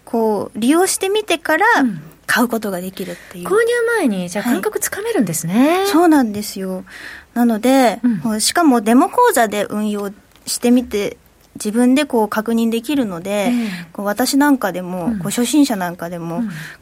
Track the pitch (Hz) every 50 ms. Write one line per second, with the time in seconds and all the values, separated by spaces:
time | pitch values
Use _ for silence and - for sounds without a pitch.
0 | _ - - 233 220 220 214 196 101 - - 214 220 247 302 339 381 370 - -
1 | - 381 403 427 415 - 349 - - - 311 320 403 466 453 330 277 233 185 156
2 | 147 - - _ _ - - - 247 240 233 226 226 202 190 175 180 190 185 -
3 | 190 180 175 - - - - 175 175 - 370 440 466 453 480 480 466 466 466 440
4 | 339 240 202 185 180 175 - 208 202 240 247 339 - 427 427 415 - - - -
5 | 415 466 453 370 220 165 160 - - 165 180 233 262 302 349 370 392 403 302 311
6 | 349 339 311 285 254 214 202 208 214 - - 202 190 185 185 185 185 - - -
7 | - - - - - _ - 240 240 233 226 208 226 247 262 269 254 226 190 226
8 | - 247 226 175 - 233 214 220 - - - 349 349 294 247 240 208 214 240 254
9 | 349 392 - 494 494 480 392 262 233 214 208 208 202 - - 208 214 214 208 202
10 | 202 196 202 - _ _ _ _ _ - - - - 240 240 254 240 240 - 202
11 | 202 - - - _ _ _ _ _ _ - - - 214 202 233 247 247 262 285
12 | 302 285 - 226 214 208 - 220 214 226 233 226 233 226 220 233 226 - 302 277
13 | 247 208 180 165 175 190 202 208 196 247 247 240 233 208 180 175 170 165 - -
14 | 202 202 208 208 254 - - 269 285 294 277 247 - 196 175 180 180 180 185 185
15 | 170 196 233 202 165 202 - 240 240 240 - 311 285 277 233 190 180 175 170 175
16 | 170 175 180 170 165 170 165 175 233 208 170 156 156 - - -